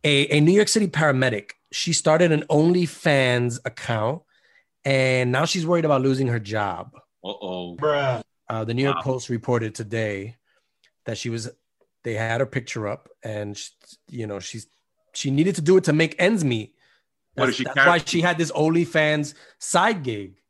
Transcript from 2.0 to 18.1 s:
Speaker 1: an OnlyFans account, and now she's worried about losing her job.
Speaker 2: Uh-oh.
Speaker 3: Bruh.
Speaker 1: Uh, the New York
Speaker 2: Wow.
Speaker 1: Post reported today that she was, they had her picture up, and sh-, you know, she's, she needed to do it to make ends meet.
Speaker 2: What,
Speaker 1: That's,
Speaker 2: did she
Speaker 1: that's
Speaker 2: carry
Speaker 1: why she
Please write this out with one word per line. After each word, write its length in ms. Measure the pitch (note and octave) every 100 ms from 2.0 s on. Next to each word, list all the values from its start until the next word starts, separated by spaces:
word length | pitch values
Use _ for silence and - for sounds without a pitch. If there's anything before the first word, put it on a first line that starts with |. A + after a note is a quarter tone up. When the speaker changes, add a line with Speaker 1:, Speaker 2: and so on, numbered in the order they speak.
| D#3+ D#3+ F3
Speaker 1:
an 120 | D3+ -
OnlyFans 1080 | D3+ D#3+ F3+ E3 - D#3+ C#3 B2+ B2 B2 A#2+
account, 580 | B2+ - - A2+ A2 D#3+ _ _ _ _ _ _
and 460 | C#3 C3+ C3 B2+ B2
now 120 | C3
she's 220 | E3 F#3+ D#3+
worried 180 | E3+
about 180 | D#3 C3+
losing 260 | C3+ C3 C3
her 100 | A#2+
job. 540 | G2+ G#2+ G2+ F2 - - _ _
Speaker 2:
Uh-oh. 520 | F#2+ G2+ F#2+ F2+ F2 F2
Speaker 3:
Bruh. 460 | D3+ C#3+ C3+ A#2+ - _ _
Speaker 1:
Uh, 160 | A2
the 80 | A2
New 80 | A#2+
York 140 | C#3 E2+
Speaker 2:
Wow. 60 |
Speaker 1:
Post 260 | C3 C3 -
reported 460 | A#2 A#2+ A#2+ A2
today 640 | - G#2 A2+ G#2+ G2 G#2+ - _ _ _ _ _ _
that 140 | - A2+
she 100 | B2
was, 200 | A#2 A2+ - _ _ _ _
they 100 | A#2+
had 260 | A2 A2+ A#2
her 60 | C3+
picture 420 | C3+ A#2 A#2 G#2
up, 200 | B2+ _ _
and 340 | A2+ G#2+ G#2 G2+
sh-, 140 | - _ _ - _
you 180 | B2 G#2+
know, 140 | G2+
she's, 260 | - A2+ - _ _ _ _
she 160 | - C#3
needed 260 | C#3 F3 F#3
to 40 |
do 140 | D3+ F#3+
it 80 |
to 80 | F3+
make 220 | D3+ D#3+ -
ends 260 | F3+ A3
meet. 300 | D3 A#2 G#2 _ _ _ _ _ _
Speaker 2:
What, 120 | - B2+
Speaker 1:
That's, 40 |
Speaker 2:
did 60 | -
she 60 |
Speaker 1:
that's 100 | B2+
Speaker 2:
carry 140 | C#3 C#3
Speaker 1:
why 100 | E3+
she 220 | -